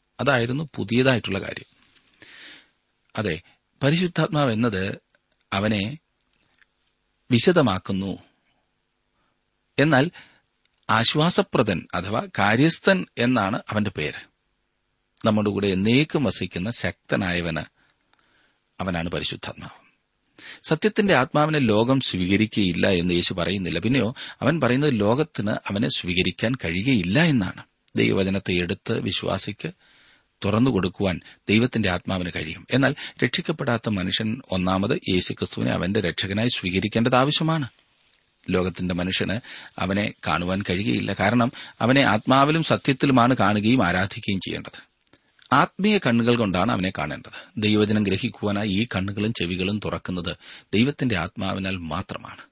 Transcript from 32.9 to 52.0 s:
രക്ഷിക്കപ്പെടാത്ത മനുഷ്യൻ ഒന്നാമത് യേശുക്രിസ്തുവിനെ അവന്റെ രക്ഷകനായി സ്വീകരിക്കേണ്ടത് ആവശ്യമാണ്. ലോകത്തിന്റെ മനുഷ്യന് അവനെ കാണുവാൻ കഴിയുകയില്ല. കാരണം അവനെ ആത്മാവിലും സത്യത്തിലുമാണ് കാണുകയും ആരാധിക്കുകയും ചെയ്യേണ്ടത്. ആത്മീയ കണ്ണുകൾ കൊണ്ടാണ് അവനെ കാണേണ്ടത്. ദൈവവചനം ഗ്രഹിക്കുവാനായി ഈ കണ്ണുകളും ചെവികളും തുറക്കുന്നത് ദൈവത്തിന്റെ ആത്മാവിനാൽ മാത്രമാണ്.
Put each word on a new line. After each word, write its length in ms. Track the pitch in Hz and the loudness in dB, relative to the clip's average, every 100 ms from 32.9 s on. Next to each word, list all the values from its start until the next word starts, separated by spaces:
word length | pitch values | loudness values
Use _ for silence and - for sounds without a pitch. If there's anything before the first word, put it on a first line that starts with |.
| 143 - - | 0 -10 -2
രക്ഷിക്കപ്പെടാത്ത 640 | 127 - - 160 135 117 - | -2 0 -4 -4 -2 -2 -2
മനുഷ്യൻ 520 | 104 92 - 110 110 - | -2 -2 -2 -2 -6 -4
ഒന്നാമത് 500 | 92 90 95 101 123 - | -2 0 2 0 -2 0
യേശുക്രിസ്തുവിനെ 600 | 92 - - 92 - 117 | 0 0 -4 -6 -4 -2
അവന്റെ 280 | 101 87 107 | 0 0 0
രക്ഷകനായി 480 | 90 78 95 98 120 | 0 -2 -4 -2 -2
സ്വീകരിക്കേണ്ടത് 680 | - 92 90 104 113 117 127 | -2 -2 0 0 0 2 4
ആവശ്യമാണ്. 520 | 135 151 160 160 127 - _ _ _ _ _ _ - | 4 2 0 -2 -4 -10 _ _ _ _ _ _ -2
ലോകത്തിന്റെ 440 | 92 90 87 90 | 0 0 -2 -4
മനുഷ്യന് 460 | 87 90 95 90 101 - - - - | -2 -2 -2 -2 -4 -8 -18 -16 -8
അവനെ 340 | 95 98 107 - - | -4 -2 -2 -6 -2
കാണുവാൻ 360 | 80 87 95 101 | -2 0 -4 -2
കഴിയുകയില്ല. 460 | 90 110 117 104 98 | -2 0 -2 -2 0
കാരണം 320 | 101 120 117 - - - | 2 2 0 -2 -18 -4
അവനെ 240 | 113 135 | 2 4
ആത്മാവിലും 580 | 123 107 - 131 143 160 | 4 2 4 4 4 2
സത്യത്തിലുമാണ് 720 | 156 107 - 135 147 131 117 131 | 0 0 2 2 4 4 4 4
കാണുകയും 500 | 101 104 104 131 90 | 2 2 2 4 2
ആരാധിക്കുകയും 540 | 90 98 - - 98 | 0 -2 -4 -4 -4
ചെയ്യേണ്ടത്. 500 | 82 80 - - - _ _ _ _ _ _ | -4 -8 -10 -16 -20 _ _ _ _ _ _
ആത്മീയ 460 | 131 170 - 196 208 | 2 2 0 0 2
കണ്ണുകൾ 380 | 127 117 117 120 | 2 2 2 2
കൊണ്ടാണ് 360 | 107 90 98 | 2 2 0
അവനെ 200 | 117 92 - | 0 -2 -4
കാണേണ്ടത്. 500 | 73 - - - - - | -6 -8 -12 -18 -14 -2
ദൈവവചനം 440 | 107 104 104 107 | 2 4 4 2
ഗ്രഹിക്കുവാനായി 640 | 101 95 117 - 104 101 107 | 2 0 -2 -4 -4 -2 -2
ഈ 180 | 95 117 98 | -2 -2 -2
കണ്ണുകളും 360 | 98 101 104 | -4 -4 -4
ചെവികളും 480 | 117 87 90 92 104 | -4 -4 -2 -2 -4
തുറക്കുന്നത് 520 | 92 82 - 90 85 - - - - | -4 -8 -6 -6 -6 -10 -14 -20 -4
ദൈവത്തിന്റെ 440 | 98 127 147 131 98 | 0 0 0 -2 -2
ആത്മാവിനാൽ 580 | 85 - 98 98 95 92 | -4 -6 -6 -4 -6 -6
മാത്രമാണ്. 760 | 82 78 | -6 -8